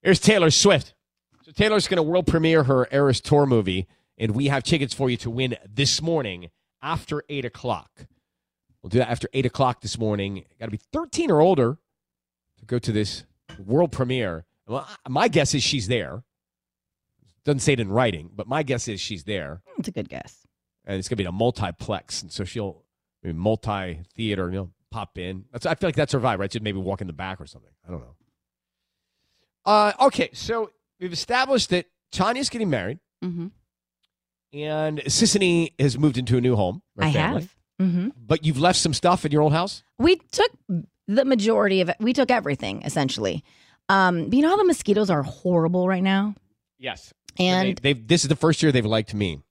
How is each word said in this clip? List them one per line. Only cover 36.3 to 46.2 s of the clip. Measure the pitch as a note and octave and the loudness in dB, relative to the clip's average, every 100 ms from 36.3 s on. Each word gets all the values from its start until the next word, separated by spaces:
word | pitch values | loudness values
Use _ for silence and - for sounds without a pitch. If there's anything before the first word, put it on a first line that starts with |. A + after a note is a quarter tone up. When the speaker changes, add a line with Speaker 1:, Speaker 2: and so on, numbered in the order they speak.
| B2 | 2
Speaker 1:
a | |
new | B2+ | 4
home, | A2 F#2 F2+ _ - | 2 0 -2 _ -2
her | |
Speaker 2:
I | D#3 | 0
Speaker 1:
family. | C#3+ D#3 F#3 | 2 0 -2
Speaker 2:
have. | F3 _ _ - | -6 _ _ -2
Mm-hmm. | F#3+ F3 G3+ | 0 0 -4
Speaker 1:
But | C3+ A2 D#3 | -8 -4 -2
you've | D#3 C3 | 0 2
left | E3+ F#3 | 2 2
some | E3+ | 0
stuff | C3+ F3 F3 | 2 2 2
in | D3+ | 2
your | D3 | 2
old | D3+ | 2
house? | D#3+ G3 - _ - | 2 -2 -8 _ 0
Speaker 2:
We | D4 F#4 | 2 2
took | _ - A#4 - - F3 - _ - | _ 0 0 0 -6 -4 -4 _ 0
the | G#3+ | 2
majority | C4 B3+ G#3 G#3+ G3+ F#3+ | 4 2 2 2 2 2
of | F3 | 0
it. | - | 0
We | G#3+ | 0
took | C4 B3+ | 0 2
everything, | B3 - C#3 G2+ G#2 | 2 0 -4 -6 -8
essentially. | - D#3+ C3+ - G2+ D3+ _ _ _ _ - | -4 -2 -2 -2 -4 -4 _ _ _ _ 0
Um, | G3 F#3 E3+ E3 | 2 4 2 0
but | |
you | B3 | 2
know | D#4 | 4
how | G4+ | 4
the | |
mosquitoes | F#4 D#4 - G3+ G3+ | 4 2 2 2 2
are | D#3 | 0
horrible | C3+ - F#3 F3 E3 F3+ F3+ | -2 -4 2 2 4 2 0
right | F#3+ | 2
now? | F#3+ G3 | 2 2